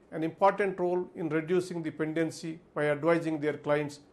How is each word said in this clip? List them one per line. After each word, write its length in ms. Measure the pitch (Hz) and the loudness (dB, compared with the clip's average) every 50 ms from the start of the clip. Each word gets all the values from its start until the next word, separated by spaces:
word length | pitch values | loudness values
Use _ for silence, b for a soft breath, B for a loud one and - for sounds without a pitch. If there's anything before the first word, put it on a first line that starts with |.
| _ - | _ -10
an 120 | - 165 | -6 -4
important 560 | 160 165 160 - 196 196 190 202 202 190 185 180 | -4 -4 0 4 4 4 4 4 2 0 0 0
role 300 | 180 175 180 180 180 - - | 0 0 0 0 -2 -4 -6
in 140 | 190 175 156 | -6 -4 0
reducing 540 | 151 160 156 156 185 180 175 - 175 170 | 0 0 0 2 0 0 0 -2 -4 -6
the 80 | 160 156 | -6 -4
pendency 680 | 147 - 160 156 156 165 165 156 - - - 165 160 165 - _ - | -4 -2 -2 -2 0 0 0 -2 -2 -6 -8 -10 -10 -10 -14 _ -4
by 160 | 160 147 147 | 0 0 0
advising 500 | 147 143 147 170 170 165 151 160 156 147 | 0 2 4 4 4 4 2 0 -2 -2
their 140 | 147 151 143 | 0 -2 -2
clients 460 | 143 - 147 147 151 151 143 - - - - | -2 0 2 2 2 0 -2 -6 -12 -18 -20